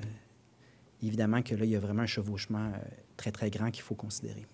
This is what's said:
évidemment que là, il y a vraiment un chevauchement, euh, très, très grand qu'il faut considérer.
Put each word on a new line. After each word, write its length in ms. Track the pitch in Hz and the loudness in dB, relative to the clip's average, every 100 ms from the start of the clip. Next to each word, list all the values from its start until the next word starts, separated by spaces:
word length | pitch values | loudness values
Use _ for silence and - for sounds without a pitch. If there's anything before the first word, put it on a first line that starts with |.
| 107 110 - - - - - - - - | -6 -10 -16 -20 -20 -20 -20 -20 -20 -6
évidemment 400 | 110 110 107 117 | -2 2 4 4
que 120 | 123 | 4
là, 100 | 107 | 2
il 60 | 110 | 4
y 60 | 107 | 4
a 40 | |
vraiment 220 | 101 104 | 2 2
un 40 | 113 | 2
chevauchement, 640 | - 101 101 - 107 110 | 0 0 -2 -2 -2 0
euh, 40 | 101 - - - - | -4 -8 -12 -18 -8
très, 140 | - | -4
très 180 | 104 107 | 0 0
grand 200 | 101 113 | 2 0
qu'il 120 | 120 | 0
faut 120 | - | -4
considérer. 520 | 107 107 - 110 104 107 | -6 -4 -4 -6 -8 -12